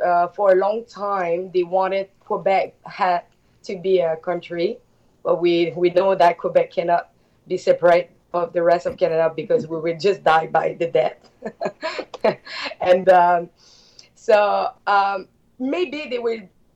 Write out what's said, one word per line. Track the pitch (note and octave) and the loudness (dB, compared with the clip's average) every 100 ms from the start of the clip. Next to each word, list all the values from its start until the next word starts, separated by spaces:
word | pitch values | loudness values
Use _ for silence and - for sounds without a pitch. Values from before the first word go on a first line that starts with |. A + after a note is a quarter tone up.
uh, | F3 F3 F3 | 0 2 0
for | - G3+ | 0 4
a | |
long | F#3 G3 A3+ | 4 2 -4
time | A3+ F#3+ G3+ G3 E3+ E3+ F#3 | -8 -10 -6 -4 -2 -4 -2
they | F3+ | -2
wanted | F3 F#3+ F#3+ G3 F#3+ _ | 0 0 0 -2 -6 _
Quebec | - G#3 F#3+ F#3+ - _ - | -8 -4 0 0 -2 _ -16
had | - F#3 F3 - _ _ _ | -4 -2 -2 -4 _ _ _
to | - F#3+ | -12 -6
be | F#3 F3+ | 0 2
a | E3 D#3+ | 2 -2
country, | - F3 - E3+ F#3 A#3 _ _ _ _ | -4 -6 -6 -4 -4 -6 _ _ _ _
but | E3 F3 | -2 0
we, | F3 E3+ E3+ D#3+ | 2 2 0 0
we | F3 | 0
know | F3+ G3 | 2 2
that | F#3 E3+ E3+ | 4 2 2
Quebec | F3 E3+ E3+ | 0 0 0
cannot | - E3+ E3+ - _ _ _ - | -4 0 -2 -2 _ _ _ -8
be | F#3 | -4
separate | - C3+ F3 F3 F3 _ _ | 0 2 4 2 0 _ _
of | F3 E3+ | -6 -4
the | F3 | 0
rest | E3+ F3 - | 2 2 -2
of | - | -2
Canada | E3+ D#3+ D#3+ | 0 2 0
because | D#3+ D3+ D#3+ D3+ | -2 -2 -2 -2
we | E3 | -6
will | E3 E3 | -4 -2
just | G3 F#3 | -2 0
die | D#3+ D#3+ - | 2 2 2
by | - E2 - | -2 -2 -4
the | F3 | -2
death. | D#3+ D#3 - _ _ A3+ - - - D#4 - - - | 0 0 -4 _ _ -14 -8 -10 -8 -10 -8 -12 -4
<laughs> | G#3+ - - - - - | -4 -4 -12 -12 -12 -4
And, | F#3 F#3 F#3 | 0 2 4
um, | F3+ F3 F3 F3 _ _ _ _ _ _ | 4 6 2 -2 _ _ _ _ _ _
so, | _ - G#3 G3+ G3 F#3 - - | _ 2 4 4 0 -4 -6 0
um, | G3+ G3 G3 - _ _ - | 2 2 -2 -10 _ _ -8
maybe | C4 E4+ E4+ D4 C#4+ | -6 -2 -4 -6 -8
they | A#3+ | -6
will | A#3 A3+ F#3 _ _ | -4 -6 -10 _ _